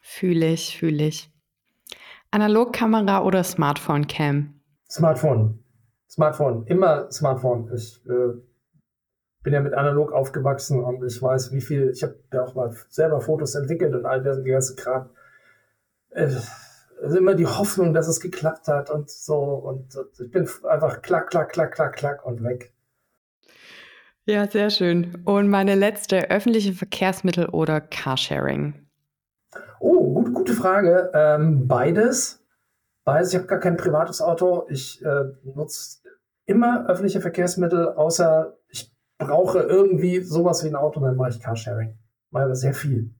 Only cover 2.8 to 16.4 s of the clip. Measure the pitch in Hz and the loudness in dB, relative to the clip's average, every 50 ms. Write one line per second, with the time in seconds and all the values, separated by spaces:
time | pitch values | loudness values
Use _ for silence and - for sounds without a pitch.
2.8 | 247 220 220 220 208 196 196 196 - 190 180 190 175 - - - 160 143 143 - | 0 2 2 2 2 2 2 2 2 2 2 2 0 0 0 0 0 0 0 -2
3.8 | - - 156 147 147 143 - - 156 147 143 143 147 143 - _ _ _ _ _ | -2 -2 0 0 0 -2 -2 -2 0 0 0 0 -2 -4 -10 _ _ _ _ _
4.8 | _ _ - - 160 160 156 - - 156 127 110 107 107 - - _ _ _ _ | _ _ -4 0 2 2 2 2 2 2 2 2 2 0 0 -4 _ _ _ _
5.8 | _ _ _ _ _ _ - - 151 151 151 - 151 135 120 117 110 - 175 180 | _ _ _ _ _ _ -2 0 0 0 2 0 0 0 0 -2 -2 0 2 4
6.8 | 190 170 151 143 135 - - - 151 135 135 - - 131 120 113 110 - 123 110 | 4 4 2 2 -2 -8 -8 -2 -2 0 0 0 0 -2 -2 -2 -4 -6 -8 -8
7.8 | - - - _ _ 123 123 123 123 120 117 120 - _ _ _ _ _ _ _ | -8 -10 -16 _ _ -2 0 2 2 0 -2 -6 -14 _ _ _ _ _ _ _
8.8 | _ _ _ _ _ _ _ _ _ _ _ _ - 139 143 143 139 139 - - | _ _ _ _ _ _ _ _ _ _ _ _ -2 0 2 2 2 0 0 0
9.8 | 143 143 143 143 151 147 - 139 135 - - - 131 139 139 139 - - 139 127 | 0 2 2 2 0 2 0 -2 -2 -2 -4 -2 0 0 -2 -2 -2 -2 -2 -2
10.8 | 120 123 123 127 127 123 110 - 131 131 131 127 - - 135 131 - - 147 139 | 0 -2 -6 -6 -6 -8 -6 -2 -2 0 0 0 -2 -4 -6 -6 -6 -4 -2 0
11.8 | 135 131 127 - - - - - _ _ - 127 127 127 - 123 127 117 110 - | 0 0 0 -2 -6 -8 -8 -12 _ _ -4 -4 -4 -4 -4 -6 -6 -6 -6 -12
12.8 | - _ - - 156 160 156 135 - - 156 151 151 - - 147 139 131 160 - | -20 _ -2 0 2 2 2 0 0 -2 -2 -2 -2 -4 -4 -4 -4 -2 -2 0
13.8 | 180 147 127 123 117 - 131 131 131 139 135 135 131 131 131 135 135 - - - | 0 0 0 -2 -2 -2 -2 -2 0 -2 -2 -2 -2 0 0 0 0 -2 -8 -8
14.8 | - 123 127 135 - - _ _ _ _ _ _ _ _ _ _ _ _ _ _ | -6 -4 -4 -4 -6 -8 _ _ _ _ _ _ _ _ _ _ _ _ _ _
15.8 | _ _ _ _ _ _ - - 160 139 131 117 | _ _ _ _ _ _ -4 -2 -2 0 0 -4